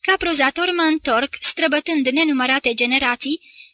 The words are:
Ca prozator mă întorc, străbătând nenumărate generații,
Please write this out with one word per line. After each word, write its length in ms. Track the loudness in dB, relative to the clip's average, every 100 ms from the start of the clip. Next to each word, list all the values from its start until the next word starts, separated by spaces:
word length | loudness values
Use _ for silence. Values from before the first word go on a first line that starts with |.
Ca 140 | 0 0
prozator 540 | 0 0 0 0 -2 0
mă 60 |
întorc, 560 | 2 0 0 0 -2 -2
străbătând 680 | -2 0 0 0 0 0 0
nenumărate 640 | 0 0 0 0 0 0
generații, 680 | -2 0 0 0 -2 -2 -4 -8 -20 -20